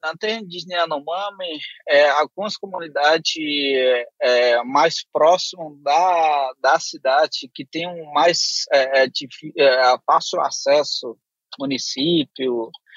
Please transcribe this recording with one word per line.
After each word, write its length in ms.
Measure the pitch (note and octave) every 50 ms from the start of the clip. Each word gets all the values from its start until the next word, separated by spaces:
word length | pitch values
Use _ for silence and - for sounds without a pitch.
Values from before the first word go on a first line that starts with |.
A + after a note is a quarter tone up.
| -
na 120 | D#3 E3
terra 260 | E3+ - G#3+ A3 A3+
indígena 340 | G#3+ F3 F3 F3+ D#3+ F3+ F3+
Yanomami, 840 | F3 E3+ E3 D#3 C#3+ C#3+ D#3 E3+ F#3+ G3+ G3+ G3 F#3+ F#3 E3+ D#3 C#3+ C#3 - - - - -
é, 220 | D3 C#3+ D3 C#3+
algumas 440 | C#3 D3 D3+ C#3 _ F3+ G3+ G#3+ F#3+ -
comunidades, 760 | - G3 F#3 F3 E3+ D#3+ C#3+ C#3 C#3+ D3+ D#3+ E3 D#3+ - - E3 D#3 D3 D3 D3 C#3+ C#3 C3+ C3 C3 B2+ B2 A#2+ A#2+ - _ - D3
é, 400 | B2+ B2 A#2+ B2 B2 A#2+ A#2+ A#2+
mais 420 | B2+ C3+ C#3+ D#3 E3 - - - _
próximas 640 | - D3 D3+ D#3+ F#3 F3+ - - F#3 F3+ E3 D3+ D3 C#3+ D3
da, 680 | C#3+ D3 E3 F3+ F#3 F3 E3 D#3+ D#3 D3 C#3+ C3+ C3 C3 _ -
da 160 | C3 D3+ E3+
cidade, 720 | - - - D3+ - C3 C3 D3 D#3+ C#3+ - - C#3+ B2+ _
que 100 | - C3+
tem 240 | _ - D#3+ E3+ F3+
um 240 | F3 E3+ D#3 D3 D3
mais, 540 | D3 D#3+ F3 E3+ - - - - - - -
é, 340 | D3+ C#3 C3 C3 C3+ C3+ C3
é, 20 |
difi-, 480 | B2+ - - C#3+ B2+ - - - D#3 - F3
é, 380 | C#3+ C3+ B2+ C3 B2+ B2 B2+ A#2+ -
fácil 360 | - D3+ E3 - - - E3+ C#3+
acesso, 760 | C3+ - - - C#3 C#3+ D3+ C#3+ - - - - A#2+ - _ _ _ _ _ _ _ - -
município, 1120 | C#3 C#3 C3+ B2 - - - C3 C#3 E3 F3 D#3+ C#3 - _ - C3 B2+ A#2+ A#2 A2+ A2+ _ - _ _ -